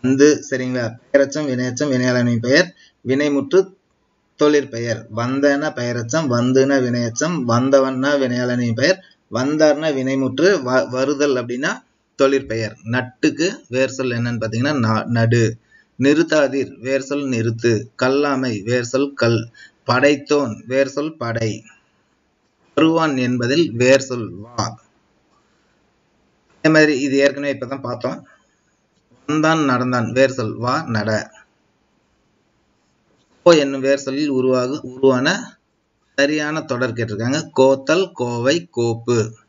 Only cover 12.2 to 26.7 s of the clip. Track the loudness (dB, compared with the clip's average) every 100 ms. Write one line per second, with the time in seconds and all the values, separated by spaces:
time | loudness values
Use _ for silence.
12.2 | 2 2 -2 -6 -6 -8 -6 -4 -4 _
13.2 | -2 0 -4 -4 _ -2 -2 -2 -4 -2
14.2 | -4 -4 -4 -2 -2 0 0 0 0 0
15.2 | 2 2 2 -2 _ _ _ -2 2 2
16.2 | 2 2 2 0 -6 -8 -4 -4 -2 -6
17.2 | -2 -2 -2 0 0 0 -4 -4 0 2
18.2 | 0 -2 -4 -6 -2 -4 -2 -2 -4 0
19.2 | 0 0 -4 -16 -20 _ -4 2 2 2
20.2 | 0 -2 -2 -8 -4 0 0 -2 -8 -6
21.2 | -6 -4 -4 -6 -14 _ _ _ _ _
22.2 | _ _ _ _ _ 0 2 2 0 0
23.2 | -2 -2 0 0 0 2 4 4 2 -6
24.2 | -8 -12 -12 -8 -8 -8 _ _ _ _
25.2 | _ _ _ _ _ _ _ _ _ _
26.2 | _ _ _ _ 2